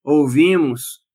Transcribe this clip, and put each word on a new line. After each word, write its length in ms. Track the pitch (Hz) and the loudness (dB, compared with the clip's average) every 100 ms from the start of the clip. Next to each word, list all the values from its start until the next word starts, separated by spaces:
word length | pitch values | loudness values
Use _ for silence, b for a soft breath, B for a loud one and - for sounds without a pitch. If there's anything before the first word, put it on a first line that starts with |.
ouvimos, 1000 | 131 151 139 127 175 185 147 120 - - _ | -2 0 2 2 2 2 -2 -4 -12 -18 _